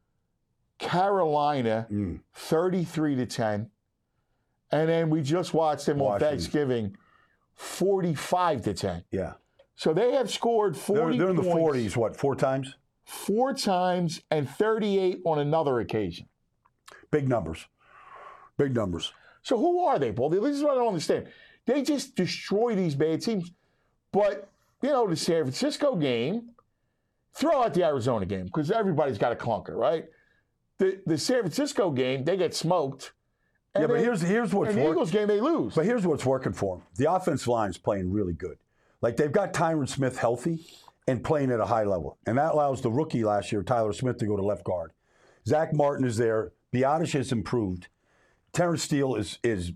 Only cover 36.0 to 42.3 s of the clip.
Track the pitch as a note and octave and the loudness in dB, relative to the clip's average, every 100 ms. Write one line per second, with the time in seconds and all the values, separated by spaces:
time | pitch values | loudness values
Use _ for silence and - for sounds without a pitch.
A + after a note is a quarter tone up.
36 | F3+ C#3+ B2+ C3 C3 F#2 G2 F2 - G2 | 0 0 0 0 -2 -2 -4 -4 -8 -2
37 | D3 F#3 F3+ D3 - A#2 G#2 F2+ - G2+ | 2 2 0 -2 0 0 0 -2 -2 -2
38 | F2+ G2+ F#2 E2 F2+ D2+ _ _ _ _ | -2 -2 -2 -4 -8 -14 _ _ _ _
39 | A#2 A#2+ D3+ G3+ F#3 C#3+ E3 D#3+ C3 - | -2 0 0 0 0 0 0 0 -2 -2
40 | C3+ - A#2 B2 E3+ E3 - - - _ | -2 0 0 0 -2 -4 -8 -20 -20 _
41 | - B2 - D#3 C3+ A#2+ G2 A2+ G#2 F#2 | -4 -2 0 0 2 0 2 2 2 0
42 | C#2 - - | -4 -8 -2